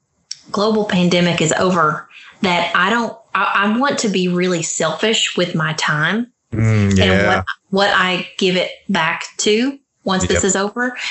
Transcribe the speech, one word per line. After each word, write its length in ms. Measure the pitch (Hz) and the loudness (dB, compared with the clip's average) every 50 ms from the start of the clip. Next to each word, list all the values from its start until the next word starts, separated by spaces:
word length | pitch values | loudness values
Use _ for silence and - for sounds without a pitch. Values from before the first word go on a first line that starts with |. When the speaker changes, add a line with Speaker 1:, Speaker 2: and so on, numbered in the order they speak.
| _ _ _ _ _ - - - - - - | _ _ _ _ _ -18 -18 -18 -14 -8 -4
Speaker 1:
global 320 | - 202 220 214 220 208 | -2 0 0 0 0 0
pandemic 560 | - - 180 180 175 175 175 175 175 165 170 | 0 0 2 2 2 2 2 2 2 2 0
is 120 | 165 156 - | 0 0 0
over, 540 | - - 185 185 175 160 151 156 - - - - - - - - - - | 0 0 0 2 2 2 0 0 -2 -8 -14 -20 -20 -20 -20 -10 -4 -2
that 280 | 185 175 175 170 170 - | 0 0 0 -2 -2 0
I 140 | 180 175 190 | 0 0 2
don't, 280 | 220 240 233 214 - - - _ - | 0 0 -2 -4 -6 -10 -14 _ -4
I, 380 | 185 202 208 - 196 196 208 214 | -2 -2 0 0 0 0 0 0
I 20 | |
want 220 | 240 262 277 269 277 | 0 0 -2 -2 -2
to 100 | - 226 | -2 0
be 200 | 190 190 185 180 | 0 0 0 0
really 340 | 175 175 180 185 180 165 165 | 0 0 0 0 0 -2 -4
selfish 760 | - - - 170 160 156 - - 214 226 - - - - | -4 -4 -2 -2 -2 -2 -2 -2 0 0 0 0 -2 -2
with 200 | - 180 175 - | -2 -2 -2 -2
my 160 | 170 156 156 156 | -2 -2 -2 -2
time 580 | 156 - - 156 151 151 165 190 226 247 - _ _ _ _ - | -4 -2 -2 -2 0 0 0 0 -2 -4 -6 _ _ _ _ -4
Speaker 2:
Mm, 380 | 107 113 113 110 107 101 98 | 0 2 2 4 4 4 4
Speaker 1:
and 60 | 98 95 | 4 4
Speaker 2:
yeah. 380 | 95 95 92 98 101 101 92 95 | 4 4 4 4 2 2 0 0
Speaker 1:
what, 80 | 92 - - - _ - | -2 -6 -8 -12 _ -4
what 200 | 196 190 202 202 - | 0 2 2 2 2
I 360 | 190 185 185 180 175 202 - - - | 2 0 0 -2 -4 -6 -8 -6 -2
give 160 | 208 185 180 | 0 0 2
it 140 | 180 170 - - - _ - | 2 0 -2 -6 -10 _ -2
back 360 | 196 175 160 160 170 170 - - - - | -2 0 0 0 -2 -4 -8 -12 -6 -2
to 380 | - 220 208 220 240 277 277 - _ _ _ _ - | 0 2 2 2 2 0 -4 -6 _ _ _ _ -4
once 180 | - 190 185 180 - | -2 -2 0 0 0
this 60 | 190 | 0
Speaker 2:
Yep. 80 | 196 - | 2 2
Speaker 1:
is 100 | 196 196 | 0 0
over. 420 | 196 196 208 208 233 240 254 254 - - - | 0 -2 -4 -4 -4 -4 -4 -4 -6 -8 -6